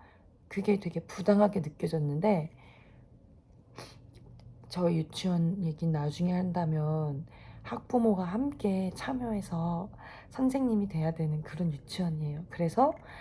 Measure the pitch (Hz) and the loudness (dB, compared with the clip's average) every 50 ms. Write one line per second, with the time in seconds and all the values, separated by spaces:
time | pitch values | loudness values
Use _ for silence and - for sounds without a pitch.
0 | - - - - - - - - - - - 202 190 214 202 196 - 175 - 170 | -18 -20 -20 -20 -20 -20 -20 -20 -20 -8 -6 -2 2 2 2 2 0 -4 -6 -6
1 | - - - - 175 208 202 202 208 202 202 196 147 151 - - - 160 165 160 | -8 -8 -10 0 4 6 6 8 6 6 4 0 -2 -4 -4 -4 -4 -2 0 0
2 | 151 147 143 156 185 214 202 165 151 - - - - - - - - - - - | 0 0 0 2 4 4 4 4 2 -2 -8 -16 -20 -20 -20 -20 -20 -20 -20 -20
3 | - - - - - - - - _ - - - - - - - - - - - | -20 -20 -20 -20 -20 -20 -20 -20 _ -20 -20 -20 -20 -20 -18 -18 -16 -16 -18 -20
4 | - - - - - - - - - - - - - - - 180 180 170 170 160 | -20 -20 -20 -20 -20 -20 -20 -20 -20 -20 -20 -20 -16 -8 -2 0 2 4 4 2
5 | 156 - - - - 185 175 170 165 165 196 202 175 160 151 - 170 165 156 147 | 0 -2 -6 -4 0 0 2 4 2 2 2 0 -2 -2 -2 0 0 0 2 2
6 | 147 151 151 - 175 180 180 180 185 180 175 180 170 160 156 156 151 151 156 156 | 0 -2 0 0 0 2 2 2 0 0 0 0 0 2 2 2 2 2 0 0
7 | 156 147 143 139 165 - - - - - - - - - 240 - - - - 247 | 0 -2 -4 -6 -8 -10 -16 -20 -20 -18 -18 -16 -10 -10 -10 -10 -4 0 2 4
8 | 226 226 202 185 185 170 185 226 277 285 285 - - 202 190 190 190 180 - - | 4 4 4 4 0 -2 -2 -2 -2 -2 -2 0 0 0 2 2 0 -2 -4 -4
9 | - 262 269 254 247 226 220 196 190 - 175 165 165 170 170 170 190 - - - | -6 -4 -4 -2 -2 -2 -2 -4 -4 -4 -2 -2 0 0 -2 -2 -4 -8 -12 -16
10 | - - - - - - - - 262 262 262 269 262 247 220 208 202 196 165 160 | -18 -18 -18 -18 -20 -12 -2 0 2 2 2 2 2 2 2 2 0 0 0 0
11 | 156 160 165 - 160 151 156 151 156 - 151 156 175 165 143 139 - - - - | 0 0 0 0 0 0 0 -2 -4 -6 -4 -2 0 0 -2 -2 -6 -8 -4 -2
12 | 180 170 160 156 151 147 147 151 175 - - - 170 165 - 233 262 302 320 - | 0 0 0 -2 -2 -4 -4 -6 -8 -10 -4 -2 0 2 4 4 4 4 4 -2
13 | - - - - | -10 -18 -18 -18